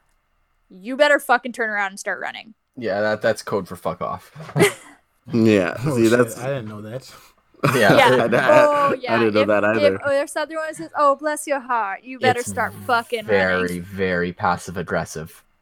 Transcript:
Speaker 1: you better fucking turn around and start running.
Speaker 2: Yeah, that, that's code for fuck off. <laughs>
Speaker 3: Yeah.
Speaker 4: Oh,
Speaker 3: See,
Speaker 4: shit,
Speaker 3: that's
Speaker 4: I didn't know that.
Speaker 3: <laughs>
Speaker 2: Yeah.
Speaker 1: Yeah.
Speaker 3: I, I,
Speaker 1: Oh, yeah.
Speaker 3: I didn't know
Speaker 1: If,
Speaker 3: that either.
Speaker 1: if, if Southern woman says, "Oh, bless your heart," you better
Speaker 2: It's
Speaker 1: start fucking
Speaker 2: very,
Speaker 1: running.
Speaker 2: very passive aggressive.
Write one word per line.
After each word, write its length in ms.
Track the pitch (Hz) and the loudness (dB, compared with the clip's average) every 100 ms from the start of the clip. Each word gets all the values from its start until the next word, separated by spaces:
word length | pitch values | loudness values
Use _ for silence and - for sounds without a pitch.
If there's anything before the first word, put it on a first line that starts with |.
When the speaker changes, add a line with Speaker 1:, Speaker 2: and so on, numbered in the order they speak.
| _ _ _ _ _ _ _ | _ _ _ _ _ _ _
Speaker 1:
you 260 | 190 202 262 | -16 -4 2
better 220 | 294 285 | 4 4
fucking 340 | - 247 254 | 2 0 -2
turn 160 | 233 220 | -6 -4
around 180 | 208 196 | -2 -4
and 80 | 196 | -6
start 200 | 202 185 | -8 -6
running. 320 | - 107 - - _ - | -8 -12 -16 -20 _ -8
Speaker 2:
Yeah, 240 | 110 98 | -4 0
that, 200 | 107 107 | 0 0
that's 180 | 117 107 | 0 -2
code 260 | - 104 90 | -4 -6 -6
for 80 | 90 | -8
fuck 240 | - - | -8 -6
off. 300 | - 95 - - - - | -6 -8 -14 -20 -6 2
<laughs> 320 | 403 - - - _ _ - | 2 0 -16 -20 _ _ -4
Speaker 3:
Yeah. 460 | 117 110 104 85 - 143 | 2 4 4 4 -2 -2
Speaker 4:
Oh, 100 | 123 | 2
Speaker 3:
See, 140 | 113 | 4
Speaker 4:
shit, 80 | 120 | 4
Speaker 3:
that's 180 | 117 - | 2 -2
Speaker 4:
I 80 | 131 | -6
didn't 200 | 139 107 | -6 -8
know 140 | 104 | -12
that. 320 | 107 127 - - - _ _ _ | -12 -14 -16 -20 -20 _ _ _
Speaker 3:
<laughs> 120 | - 123 | 0 4
Speaker 2:
Yeah. 200 | 101 - | 6 6
Speaker 1:
Yeah. 280 | - 127 | 6 4
Speaker 3:
I, 20 | - | 4
I, 400 | - - - 294 | 2 4 4 4
Speaker 1:
Oh, 280 | 294 - - | 2 0 -2
yeah. 140 | - 117 | -2 0
Speaker 3:
I 40 | |
didn't 160 | 113 104 | 2 2
know 60 | |
Speaker 1:
If, 60 | 104 | 2
Speaker 3:
that 140 | 104 | 2
either. 320 | 104 110 98 95 | 2 2 2 0
Speaker 1:
if, 40 | 277 277 | -2 -2
if 60 | - | -2
Southern 260 | 320 302 320 | -6 -6 -6
woman 160 | 311 | -8
says, 160 | 311 320 - | -10 -8 0
"Oh, 180 | 285 277 | 0 2
bless 300 | 302 302 320 | -2 -6 -4
your 140 | 277 | -6
heart," 440 | 240 233 202 190 | -4 -4 -4 -8
you 140 | 247 262 | -12 -4
better 220 | 254 240 | 0 0
Speaker 2:
It's 100 | 240 | -2
Speaker 1:
start 240 | 208 208 208 202 | -4 -6 -6 -2
fucking 380 | 233 233 233 214 | -2 -2 -6 -2
Speaker 2:
very, 340 | 98 92 92 | 0 2 0
Speaker 1:
running. 200 | 90 87 | -2 -6
Speaker 2:
very 500 | 90 98 95 87 87 | -8 -4 -2 0 -2
passive 440 | - 101 87 - 90 | -2 -2 -2 -6 -10
aggressive. 680 | 82 87 85 80 80 - _ _ | -4 -4 -4 -8 -12 -16 _ _